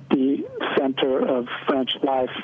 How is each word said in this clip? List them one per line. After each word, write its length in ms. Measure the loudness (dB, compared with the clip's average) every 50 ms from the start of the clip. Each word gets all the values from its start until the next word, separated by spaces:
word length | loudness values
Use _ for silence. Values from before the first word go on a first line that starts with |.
| -4 0
the 360 | 2 2 4 2 2 0 -2 -6 -8 -6 -4 -2 0 0
center 480 | 0 0 0 0 2 2 2 2 2
of 220 | 2 2 0 0 -4 -8 -8 -2
French 260 | 0 0 0 0 -2 -2 -2 0
life 260 | 0 2 2 0 -2 -4 -8